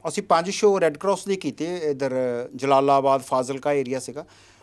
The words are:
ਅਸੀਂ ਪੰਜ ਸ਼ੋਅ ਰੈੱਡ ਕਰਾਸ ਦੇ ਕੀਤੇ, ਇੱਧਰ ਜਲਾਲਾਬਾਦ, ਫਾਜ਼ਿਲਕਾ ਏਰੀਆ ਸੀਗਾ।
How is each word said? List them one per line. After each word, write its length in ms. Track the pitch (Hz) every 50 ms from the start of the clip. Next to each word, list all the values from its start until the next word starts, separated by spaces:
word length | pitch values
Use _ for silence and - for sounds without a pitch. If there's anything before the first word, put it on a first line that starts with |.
| - 165
ਅਸੀਂ 140 | - - 202
ਪੰਜ 280 | - 175 165 170 190
ਸ਼ੋਅ 300 | 190 - 220 208 196 190
ਰੈੱਡ 160 | 170 160 147
ਕਰਾਸ 280 | - - 196 196 190 -
ਦੇ 120 | 196 196
ਕੀਤੇ, 440 | 185 - 143 117 - 151 170 180 180 160
ਇੱਧਰ 280 | 151 143 131 139 135 127 127 127 123 120 120 123 - -
ਜਲਾਲਾਬਾਦ, 640 | 127 131 139 139 135 139 139 139 139 135 139 135 135
ਫਾਜ਼ਿਲਕਾ 520 | - - 156 160 127 123 139 135 - 147 147
ਏਰੀਆ 260 | 143 131 123 131 131
ਸੀਗਾ। 260 | - - 117 147 170 _ - _ _ _ _ _